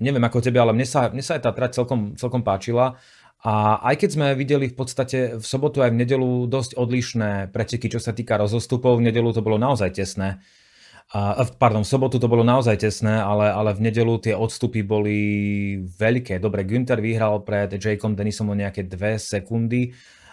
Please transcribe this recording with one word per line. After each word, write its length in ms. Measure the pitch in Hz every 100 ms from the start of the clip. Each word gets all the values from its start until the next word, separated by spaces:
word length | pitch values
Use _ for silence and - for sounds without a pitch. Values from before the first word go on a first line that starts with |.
neviem 240 | 127 139
ako 160 | 120 120
tebe, 200 | 120 123
ale 120 | 117
mne 160 | 113 135
sa, 240 | 151 117
mne 80 | 120
sa 160 | 131 160
aj 60 |
tá 80 | 120
trať 320 | 110 123 127
celkom, 320 | 120 127 104 -
celkom 240 | 127 127
páčila. 560 | 107 98 - 117 127 127 _ - - _
A 400 | 113 107 107 107 120
aj 80 | 147
keď 120 | -
sme 240 | 147 143 135
videli 320 | 135 143 135
v 80 | 127
podstate 560 | 127 - 127 131 123
v 80 | 117
sobotu 400 | 107 131 147 143
aj 80 | 123
v 100 | 117 123
nedelu 400 | 135 127 123 123
dosť 320 | 131 120 -
odlišné 720 | 120 123 117 117 107 101 95
preteky, 400 | 107 104 120 110
čo 80 | 92
sa 160 | -
týka 240 | 107 110 107
rozostupov, 640 | 104 113 - 123 127 120
v 80 | 117
nedelu 240 | 113 117
to 80 | 113
bolo 160 | 107 107
naozaj 400 | 127 123 92 95
tesné. 400 | 95 - 95 92 - _ _ _ - - _
A, 320 | 104 101 107
v-, 160 | 123 -
pardon, 240 | 123 107
v 80 | 104
sobotu 320 | 131 127 123
to 80 | 120
bolo 160 | 117 117
naozaj 320 | 127 117 104
tesné, 400 | 107 - 110 110
ale, 320 | 101 104 104
ale 240 | 98 107
v 160 | 101 113
nedelu 240 | 110 117 113
tie 160 | 113 101
odstupy 480 | 113 - 123 117 98
boli 320 | 107 104 104 104 104 101 101 101 98
veľké. 560 | 92 87 110 123 123 92
Dobre, 240 | 104 101
Günther 400 | 95 120 127 117
vyhral 400 | 110 113 110 104
pred 320 | 98 104 101
Jakeom 400 | 98 107 104 110
Dennisom 320 | 101 104 - 104
o 80 |
nejaké 320 | 101 101 98 92
dve 320 | 92 104 110
sekundy, 720 | - 101 95 113 117 123 123 - - - -